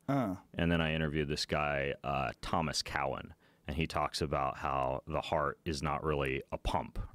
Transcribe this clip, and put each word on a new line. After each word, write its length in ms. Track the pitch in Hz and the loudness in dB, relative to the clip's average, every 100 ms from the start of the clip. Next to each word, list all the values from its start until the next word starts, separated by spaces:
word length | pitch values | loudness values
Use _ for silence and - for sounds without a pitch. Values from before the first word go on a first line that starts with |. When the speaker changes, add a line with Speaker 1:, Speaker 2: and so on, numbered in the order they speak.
| - | -2
Speaker 1:
Uh. 280 | 139 113 92 - | 0 2 -2 -6
Speaker 2:
And 180 | - 85 | 0 4
then 80 | 85 | 4
I 140 | 80 | 4
interviewed 340 | 80 80 76 71 | 2 0 0 0
this 160 | 73 | -2
guy, 480 | - 78 73 71 69 69 | 0 0 2 2 0 -2
uh, 300 | - 69 64 55 | -2 0 -2 -4
Thomas 400 | - 92 78 - | -2 0 0 -2
Cowan, 540 | - - 69 65 - - _ _ - | -2 -2 -2 -4 -8 -16 _ _ -6
and 80 | 73 | 0
he 100 | 80 | 0
talks 340 | - 73 - | 2 0 0
about 360 | 78 71 67 - | 0 0 0 -2
how 440 | 76 67 65 65 - | -2 0 0 -2 -2
the 140 | 73 | -4
heart 360 | - 82 71 - | 0 2 2 -2
is 200 | - 73 | -4 -2
not 180 | 73 71 | 0 0
really 400 | 80 73 69 65 - | 0 2 2 -2 -4
a 80 | - | -4
pump, 400 | - 82 - - - | -2 -2 -2 -6 -8